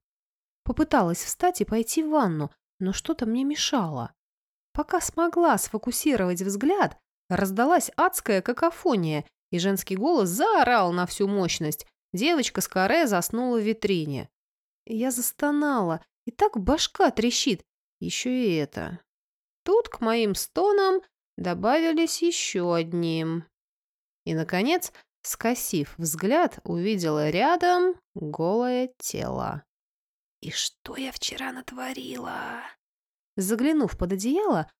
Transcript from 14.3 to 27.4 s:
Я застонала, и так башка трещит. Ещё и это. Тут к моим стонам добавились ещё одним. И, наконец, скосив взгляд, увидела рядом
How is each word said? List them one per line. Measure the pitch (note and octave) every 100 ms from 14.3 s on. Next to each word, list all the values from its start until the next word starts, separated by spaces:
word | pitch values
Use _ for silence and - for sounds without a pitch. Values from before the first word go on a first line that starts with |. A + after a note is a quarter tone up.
| _ _ _ _ _ -
Я | A3 B3+
застонала, | B3 A#3+ - D4 D4 D4 C4 F3 D#3+ - _ -
и |
так | - G#4 A#3+
башка | F#3 D4+ - - E4+
трещит. | - A#3 - - F#3+ - _ _ _
Ещё | F3 - B3+
и | B3+ A#3 D#3+
это. | C#3+ - E2 F3 _ _ _ _ _ _
Тут | - G#4+ A#4
к | -
моим | A3+ A#3 G#3+
стонам | F#3+ - - G4 G4+ F#4+ F#4+ - _ _ -
добавились | F3+ F3 G#3 D4 E4 D#4+ E4 -
ещё | E4+ E4+ - F#3+ F3
одним. | E3+ E3 F3 E3+ D#3+ D#3+ E3 D#3+ _ _ _ _ _ _ _ -
И, |
наконец, | D#3+ D#3+ F#3 A#3 F4+ - - _ _
скосив | - - A3+ B3 - E3+ C#3 -
взгляд, | E3 D#3 F#3+ D4+ F4 -
увидела | - E3+ F#3+ G#3 E3 D3+ D3+
рядом | E3+